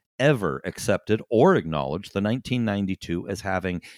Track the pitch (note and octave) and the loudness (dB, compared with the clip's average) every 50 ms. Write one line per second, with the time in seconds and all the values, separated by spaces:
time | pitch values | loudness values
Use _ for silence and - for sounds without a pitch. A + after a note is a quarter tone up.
0 | _ _ _ - B2+ D3 D3+ A#2 G2 E2 C2+ - - F2+ - - - - G2+ F2+ | _ _ _ 0 2 2 2 2 0 -2 -2 -4 -6 -8 -10 -4 -2 0 0 0
1 | - - G#2+ - - - - A2 C#3 F#3 F#3+ C3 E2 D#2+ D#2 D2 C#2 C2 C#2+ F2+ | 0 0 -2 -2 0 2 4 6 6 6 6 4 2 0 -2 -2 -2 -2 -4 -6
2 | G2+ - - G2 G2 G#2 A#2 C3 - - C3 B2 A#2 A2 G2+ G2+ G2 F#2 F#2+ - | -6 -6 -4 -2 -2 -2 -2 -4 -4 -4 -2 -2 0 0 0 -2 -2 -2 -4 -6
3 | - - E2+ E2+ - - G#2 - - G2 F#2+ F#2 F2 F#2 F2 F2 - - - | -6 -4 -4 -4 -4 -6 -8 -6 -4 -4 -4 -2 -2 -2 -4 -6 -8 -12 -20